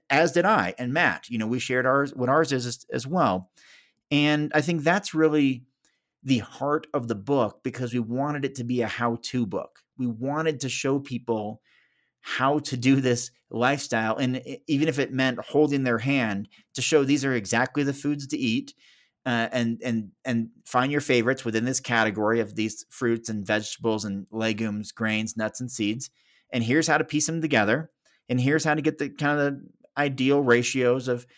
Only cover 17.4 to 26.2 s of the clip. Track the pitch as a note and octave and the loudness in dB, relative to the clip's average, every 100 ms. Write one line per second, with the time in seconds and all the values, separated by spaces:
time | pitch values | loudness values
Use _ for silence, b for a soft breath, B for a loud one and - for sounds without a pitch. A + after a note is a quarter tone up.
17.4 | G2 A2+ B2+ D3 C#3 C#3 C#3+ D3 C3+ D3+ | 0 0 0 0 -2 -2 -4 -4 -6 -2
18.4 | A#2+ A#2+ - - b b b _ B2+ A#2 | 0 0 -4 -16 b b b _ -4 -2
19.4 | A2+ B2+ A#2 A#2 B2+ A2+ G2+ _ C3 A#2 | -2 0 -2 -2 -4 -4 -4 _ -2 -2
20.4 | A2+ - - B2 C3+ D3 C#3 B2 A2+ C3 | -2 -10 -2 0 2 0 2 2 4 0
21.4 | A#2 A2 A#2+ C3 - A#2 A2 G#2 G#2+ A#2 | -2 -2 0 -4 0 2 2 2 0 0
22.4 | G#2+ G#2+ A2 - - - A#2+ A2+ A2+ G#2+ | -2 -2 -4 -6 -16 -4 -2 -2 -2 -6
23.4 | F#2+ G#2+ G#2 - A2+ G#2+ G#2 G2 F#2+ A2 | -2 -2 -2 -4 -2 -2 -2 -6 -8 -4
24.4 | A2 G#2+ A2 G#2 G#2 - A2 G#2+ A2 - | -2 -2 -4 -4 -10 -6 -2 -2 -4 -4
25.4 | A2 - B2 - G#2 A#2+ - _ | -6 -6 -10 -2 -2 -2 -8 _